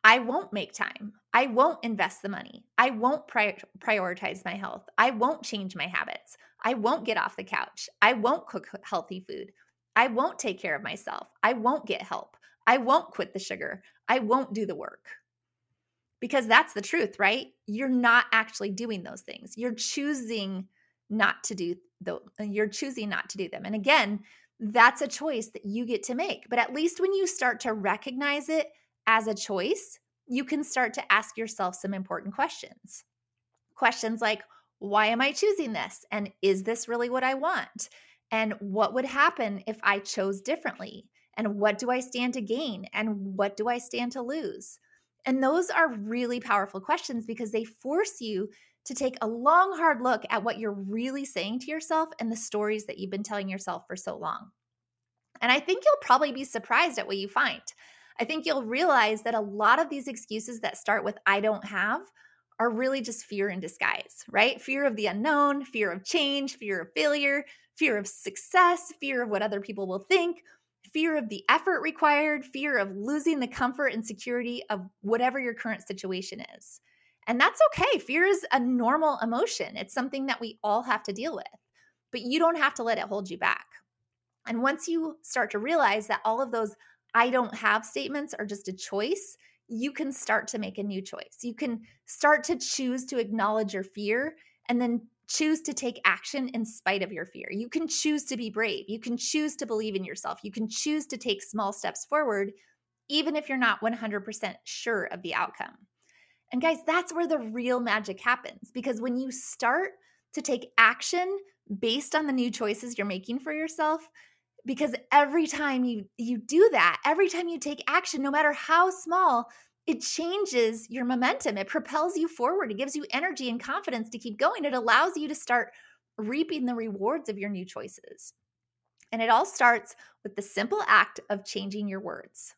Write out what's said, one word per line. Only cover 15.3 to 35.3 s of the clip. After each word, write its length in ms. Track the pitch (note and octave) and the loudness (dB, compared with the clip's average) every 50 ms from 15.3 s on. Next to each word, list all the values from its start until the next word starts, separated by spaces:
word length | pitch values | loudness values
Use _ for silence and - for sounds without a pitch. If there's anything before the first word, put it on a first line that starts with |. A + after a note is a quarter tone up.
| _ _ _ _ _ _ _ _ _ _ _ _ _ _ _ _ _ _ | _ _ _ _ _ _ _ _ _ _ _ _ _ _ _ _ _ _
Because 280 | A#3+ A#3 C#4+ C4+ A#3+ | -6 0 0 0 4
that's 260 | G#3+ A3+ C4 D#4+ - - | 6 6 6 6 4 -4
the 80 | G#3 | -8
truth, 380 | G3+ - - E4+ B3+ - - - | -4 -2 0 0 0 0 0 2
right? 280 | G3+ F#3+ A3 C4+ - - _ _ _ | 2 4 4 2 -4 -10 _ _ _
You're 240 | - G#3 A3 C4+ C4 | -8 -4 -2 0 0
not 380 | B3+ B3 A#3+ A#3 A#3 A#3+ A#3 - | 2 4 6 6 6 6 4 4
actually 380 | A3 A3+ A3 A3 - - G3+ G3+ | 2 2 2 0 -6 -6 -6 -4
doing 340 | F#3+ F#3+ A#3 A3 G#3+ F#3+ - | -4 -4 -4 -4 -4 -6 -6
those 200 | - - - - | -10 -14 -14 -14
things. 340 | - - - - - - | -16 -16 -16 -16 -16 -10
You're 180 | G#3+ A#3 B3 A3+ | -6 -4 -4 -4
choosing 920 | A3+ - - - D4 C#4 D4 D4+ C4 A#3+ A3 A#3 G#3+ G3 F#3+ F#3+ F#3 F#3+ _ _ _ _ _ _ _ _ _ | -4 -4 -4 -4 -2 -2 -2 -2 -2 -4 -4 -4 -4 -4 -4 -6 -6 -8 _ _ _ _ _ _ _ _ _
not 340 | G#3 A3 G3+ G3 - - - | 0 2 2 2 2 -2 -6
to 100 | - A3 | -8 -4
do 200 | F#3 F3 E3+ F3 - _ _ _ _ | -4 -4 -4 -4 -6 _ _ _ _
tho-, 300 | F#3 F3+ E3+ - - - _ - | -8 -6 -6 -8 -10 -18 _ -10
you're 300 | G#3+ G#3 G3 G#3+ G#3+ G#3 | -8 -4 0 0 0 0
choosing 400 | G3+ - D4+ C#4 B3+ B3 G#3+ G#3 | -2 -6 -6 -6 -6 -6 -4 -2
not 200 | F3+ - - - | -2 -4 -4 -6
to 60 | - | -6
do 120 | G3 F#3 - | -8 -6 -6
them. 160 | - - F#3 | -6 -8 -6
And 100 | G3 G#3+ | -4 -4
again, 480 | G#3+ F#3+ C4+ D4+ D4+ A3 G3+ G#3 G3+ - - - _ _ _ _ | 0 4 6 6 6 4 2 -2 -6 -6 -14 -20 _ _ _ _
that's 440 | _ A#3 G#3 G#3+ A#3+ A3+ B3+ B3+ - | _ -8 0 6 8 8 8 8 4
a 60 | D4 | -4
choice 420 | - - - D4 D#4+ C#4 A3 G#3+ - | -4 -4 -4 -4 -2 -2 -2 -4 -6
that 160 | _ - - | _ -10 -8
you 200 | G3+ G3+ A#3 B3 | -6 -4 -4 -2
get 180 | A3+ A#3 G#3 G#3+ | -2 -4 -4 -2
to 120 | - B3 | -4 -4
make. 320 | B3+ F4+ G4+ - - - - | -2 -2 -2 -4 -8 -6 0
But 100 | A#3+ A#3+ | 2 2
at 140 | A3+ - B3+ | 2 2 0
least 280 | D4 D#4+ E4+ E4+ - | 0 0 0 6 6
when 100 | F4+ F#4+ | 6 6
you 160 | G4 G4 F#4+ | 6 2 2
start 320 | F4+ - - C4 B3 A3+ A#3 | 0 0 2 0 0 0 0
to 120 | - A#3+ A3 | -2 -2 -2
recognize 720 | G#3+ G3 G3 G3 G#3+ - C#4 B3 C4 C#4+ C#4+ C#4+ D4 C#4 | 0 2 0 0 0 -2 -8 -4 -2 0 0 0 0 0
it 240 | - D#4+ D#4+ C#4+ - _ _ _ _ _ _ _ | 0 0 0 0 -2 _ _ _ _ _ _ _
as 220 | G#3+ A3+ A3+ A3 | 4 4 4 4
a 60 | A3 G#3+ | 0 -2
choice, 680 | F#3+ - - G3+ F#3 F#3 C4 F#4+ - - - - - _ _ _ _ _ | -4 -2 -2 -2 -2 0 0 -2 -2 -4 -10 -10 -14 _ _ _ _ _
you 200 | - B3 C4 C4+ | -4 -4 -4 -2
can 180 | B3+ D#4 D4 D4 | -2 -2 -2 -2
start 300 | - - C4 B3 A3 A3+ | -2 0 0 0 0 -2
to 180 | C#4+ - _ | -6 4 _
ask 260 | G3+ G#3+ G#3+ - - | 4 4 4 -2 -6
yourself 380 | A3 A3+ A3 - - G3 F3+ F#3 | -6 -6 -6 -4 -4 -4 -4 -4
some 180 | - - F#3+ G3 | -4 -6 -4 -4
important 400 | F#3+ F#3+ - F3 E3+ G3 G3 - | -4 -4 -6 -6 -6 -6 -8 -2
questions. 680 | - C#4 - - - - - - _ _ F#3+ - - _ _ _ _ _ _ _ _ _ _ _ _ _ _ _ | -2 -2 -2 -2 -12 -16 -16 -18 _ _ -16 -16 -16 _ _ _ _ _ _ _ _ _ _ _ _ _ _ _
Questions 460 | - C4+ A3+ A3+ - - A3 A3+ A3 | 2 2 2 2 2 -4 -4 -2 0
like, 220 | A#3 G#3+ G#3+ A3 - _ - - _ _ _ _ | 0 0 0 -2 -6 _ -20 -20 _ _ _ _
"Why 280 | - G3+ G3+ G#3+ G#3+ | -6 2 4 4 4
am 120 | G#3+ A#3 A#3 | 4 4 2
I 140 | C4 C#4 | 2 0